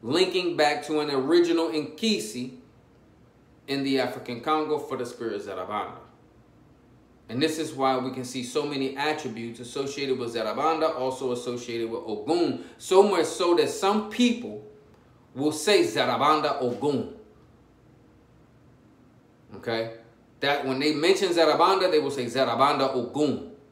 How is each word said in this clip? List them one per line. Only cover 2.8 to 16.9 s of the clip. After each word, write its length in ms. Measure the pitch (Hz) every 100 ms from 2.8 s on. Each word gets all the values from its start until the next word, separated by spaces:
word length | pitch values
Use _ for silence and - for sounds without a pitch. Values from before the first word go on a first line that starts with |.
| _ _ _ _ - _ _ _ -
in 160 | 139
the 160 | 135 135
African 400 | 123 - - 120
Congo 380 | 160 156 151 147
for 180 | - 131
the 100 | 117
spirit 340 | - 117 101
Zarabanda. 580 | 98 92 92 104 92 - - - _ _ _ _ - _ _ _ _ _ _
And 120 | 117
this 180 | 156 156
is 140 | 151
why 240 | 131 135 131
we 140 | 127
can 140 | 127
see 180 | 123 135
so 240 | 120 151 143
many 300 | 143 131 -
attributes 640 | 147 156 131 113 117 113
associated 580 | 120 139 139 147 139 127
with 160 | 117
Zarabanda, 600 | 117 110 107 151 160 160
also 380 | 160 131 127 135
associated 580 | 120 123 120 120 117 113
with 120 | 113
Ogun. 600 | 110 104 - 170 160 123 - -
So 240 | - 180
much 220 | 208 185 156
so 280 | - 175
that 160 | 170 135
some 400 | - 196 214 214
people 560 | - 240 240 208 214 - - - - _ _ _
will 180 | 123 147
say 320 | 147 - 196
Zarabanda 760 | - 147 127 120 143 156 147 135
Ogun. 540 | 127 - 147